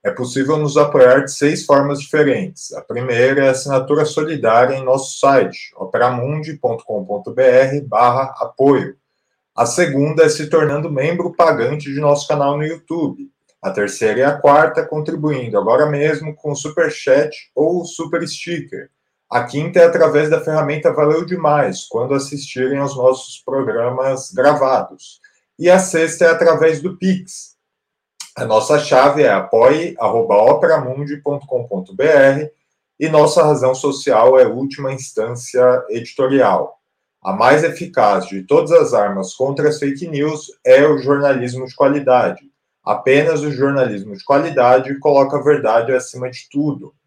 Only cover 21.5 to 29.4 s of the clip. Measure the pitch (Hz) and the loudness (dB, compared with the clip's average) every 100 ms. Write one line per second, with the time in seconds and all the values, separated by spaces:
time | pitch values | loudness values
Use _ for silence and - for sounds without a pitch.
21.5 | 147 120 92 - 113 127 139 135 143 - | 2 0 -4 -8 -6 -2 -4 -4 -12 -12
22.5 | 127 131 139 139 135 127 127 - - - | -4 -4 -2 -4 0 2 2 -6 -16 -6
23.5 | 135 135 110 120 131 135 131 - - 135 | -4 -2 -2 -4 -2 -4 -4 -8 0 2
24.5 | 139 131 123 - - - _ _ _ _ | 2 2 0 -4 -14 -20 _ _ _ _
25.5 | _ 170 185 185 165 160 - 170 160 165 | _ 4 4 4 -2 -2 2 2 4 2
26.5 | 156 160 151 165 - 185 185 - - - | 4 2 0 -6 -4 -2 -2 -6 -20 -20
27.5 | _ _ _ _ _ _ _ - - 117 | _ _ _ _ _ _ _ -20 -10 0
28.5 | 110 - 151 143 131 143 147 131 98 | 0 2 0 4 4 4 4 2 2